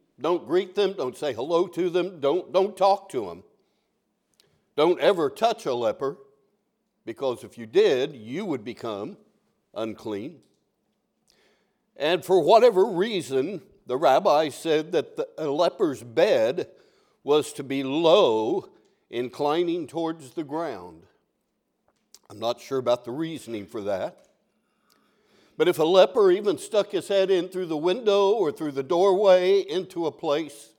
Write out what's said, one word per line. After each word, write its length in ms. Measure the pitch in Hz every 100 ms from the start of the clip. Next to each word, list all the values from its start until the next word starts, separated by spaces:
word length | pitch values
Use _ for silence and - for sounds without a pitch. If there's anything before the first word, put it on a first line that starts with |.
| _ _
don't 280 | 147 175 104
greet 260 | 175 196
them, 200 | 202 196
don't 220 | 190 127 -
say 180 | 151
hello 340 | 110 143 170 185
to 240 | 170 180
them, 280 | 175 180 180
don't, 320 | 139 170 -
don't 240 | 180 196 202
talk 340 | 196 196 -
to 180 | 135 98
them. 160 | 85 - _ _ _ _ _ _ _ _ _ _ _ _ -
Don't 240 | 160 165
ever 300 | 147 190 147
touch 380 | - 226 220 160
a 60 | 120
leper, 420 | 117 104 139 170 - _ _ _ _ _ _ _ -
because 380 | 117 135 117
if 160 | 107 -
you 80 | 110
did, 480 | 147 214 131 147 123
you 280 | 107 143
would 200 | 208 135
become 540 | 107 107 127 101 113 - _ _ _ _ _ -
unclean. 640 | 113 104 117 101 123 156 _ _ _ _ _ _ _ _ _ _ _ _ _ _ _ -
And 280 | 151 175 -
for 140 | 190
whatever 460 | 147 220 247 185 220
reason, 760 | 170 214 202 131 135 135 - - _ -
the 120 | 131
rabbi 520 | 165 165 190 147 160
said 420 | - 165 156 156
that 240 | 175 127 -
the, 100 | 143 -
a 80 | 156
leper's 560 | 143 170 170 160 127
bed 680 | 120 113 190 147 113 175 147 - _ _ _ _
was 300 | 131 151 139
to 100 | -
be 200 | 135 135
low, 840 | 135 143 165 185 160 110 110 190 - _ _ _ _
inclining 720 | 117 123 - 147 156 175 175 139
towards 460 | 151 165 165 131
the 120 | 170
ground. 600 | 147 151 165 107 90 82 92 _ _ _ _ _ _ _ _ _ _ - _
I'm 120 | 104
not 200 | 117 120
sure 200 | - 135
about 260 | 120 120 117
the 60 |
reasoning 560 | 127 165 156 - 110 98
for 140 | 117
that. 420 | 101 98 127 - _ _ _ _ _ _ _ _ _ _ _ _ _ -
But 100 | 165
if 100 | 165
a 60 |
leper 480 | 160 185 175 247 196
even 260 | 180 208 156
stuck 340 | - 214 196
his 160 | 180 -
head 220 | 202 190
in 180 | 185 175
through 200 | 180 180
the 100 | 156
window 540 | 170 202 220 202 196
or 200 | 226 165
through 200 | 139 156
the 120 | 135
doorway 760 | 131 170 196 190 208 185 180 196
into 480 | 156 165 185 170 160
a 40 |
place 640 | - 160 147 156 - -